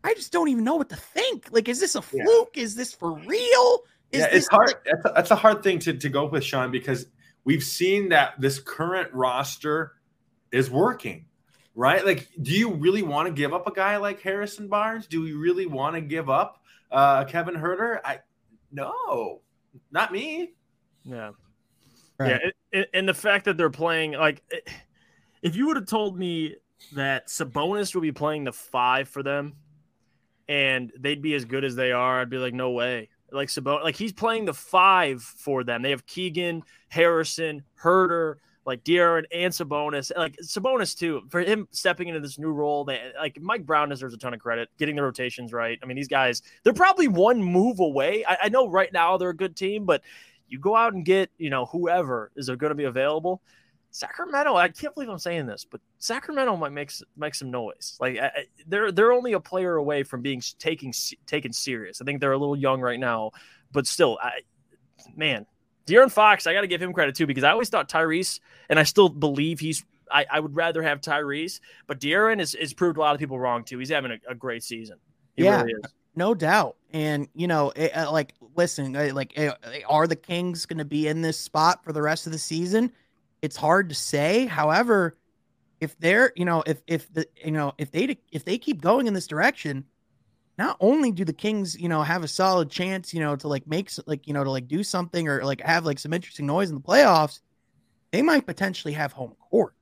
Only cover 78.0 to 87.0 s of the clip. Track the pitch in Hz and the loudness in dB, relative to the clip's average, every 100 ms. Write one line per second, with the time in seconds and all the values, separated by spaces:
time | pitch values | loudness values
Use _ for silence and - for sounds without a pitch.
78 | 151 156 135 _ 117 - 175 - 135 139 | -2 -2 -2 _ -8 0 0 0 -6 -2
79 | 147 139 131 151 151 - 113 139 - 151 | -2 -2 -6 -2 -4 -4 -12 -12 0 2
80 | 165 160 - 175 180 170 - 165 147 151 | 2 -2 -4 -4 -4 -6 -8 -8 -4 -2
81 | 151 160 165 151 - 151 165 - - 151 | -2 -2 -4 -4 -4 4 4 2 -4 -2
82 | 151 160 170 156 - 160 180 214 240 _ | -2 -2 -6 -10 -6 -4 0 0 0 _
83 | _ _ _ _ 151 - 151 185 185 147 | _ _ _ _ -10 -2 2 4 2 -6
84 | - 143 151 220 262 156 151 170 240 208 | -4 0 2 2 0 0 2 2 4 2
85 | 170 - _ _ _ _ _ _ 156 - | 2 -4 _ _ _ _ _ _ -10 -2
86 | 165 208 262 - 175 165 156 151 - 160 | 2 4 4 2 0 0 0 -4 -2 -4